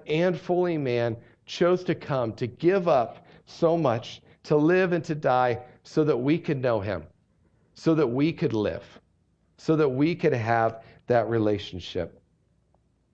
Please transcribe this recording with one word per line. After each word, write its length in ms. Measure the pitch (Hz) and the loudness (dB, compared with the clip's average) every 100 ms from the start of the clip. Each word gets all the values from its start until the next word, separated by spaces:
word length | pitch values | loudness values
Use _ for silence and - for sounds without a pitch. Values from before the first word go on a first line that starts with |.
| - | -2
and 320 | 156 185 160 | 0 0 0
fully 380 | - 180 180 160 | -2 0 0 -2
man, 400 | 131 120 117 113 - _ - | 0 0 0 -4 -12 _ -10
chose 360 | - 175 180 | 0 2 2
to 100 | 180 | 0
come, 400 | 156 - 135 117 | -4 -4 -2 -2
to 120 | 98 123 | -4 -8
give 420 | - 165 196 175 | -2 2 2 4
up 380 | 139 113 - - - - | 2 0 -6 -20 -20 -20
so 320 | - 165 170 | -2 2 2
much, 420 | 143 117 - - - _ | 2 0 -4 -18 -20 _
to 140 | - 151 | 0 2
live 360 | 156 185 185 | 4 4 2
and 120 | 175 | 0
to 100 | 165 | -4
die 460 | 151 139 127 127 110 - - | -4 0 2 2 -2 -8 -20
so 220 | - 156 | -6 0
that 120 | 151 120 | 0 0
we 220 | 131 170 | 0 -2
could 220 | 170 139 | -2 -2
know 200 | 127 110 | 0 -2
him, 240 | 101 87 - _ _ _ _ _ _ | -2 -6 -8 _ _ _ _ _ _
so 200 | - 165 | -4 0
that 120 | 160 127 | 2 2
we 260 | 123 156 | 2 0
could 200 | - 139 | 0 -2
live, 320 | 113 98 82 - - _ _ _ _ _ _ | -2 -2 -4 -12 -20 _ _ _ _ _ _
so 200 | - 156 | -2 0
that 120 | 147 | 0
we 260 | 127 156 | 0 0
could 180 | 175 165 | 0 0
have 500 | 123 110 117 113 117 - - - | 0 0 2 0 -2 -14 -10 0
that 220 | 120 110 | 0 2
relationship. 920 | 117 107 101 - 92 - 90 82 - _ _ _ _ _ _ _ _ _ | 0 0 0 -4 -12 -10 -8 -8 -12 _ _ _ _ _ _ _ _ _